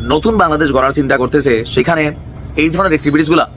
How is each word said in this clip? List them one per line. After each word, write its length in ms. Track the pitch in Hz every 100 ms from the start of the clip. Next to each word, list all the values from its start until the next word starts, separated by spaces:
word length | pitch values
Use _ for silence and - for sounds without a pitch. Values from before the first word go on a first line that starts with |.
| 117
নতুন 220 | 156 214 220
বাংলাদেশ 260 | 175 151 156
গড়ার 240 | 131 131 135
চিন্তা 180 | 139 135
করতেছে, 360 | 123 147 139 113
সেখানে 380 | 117 - 123 165 151 - - - - -
এই 140 | 156
ধরনের 220 | 165 190
অ্যাক্টিভিটিসগুলা 520 | 156 139 147 156 165 127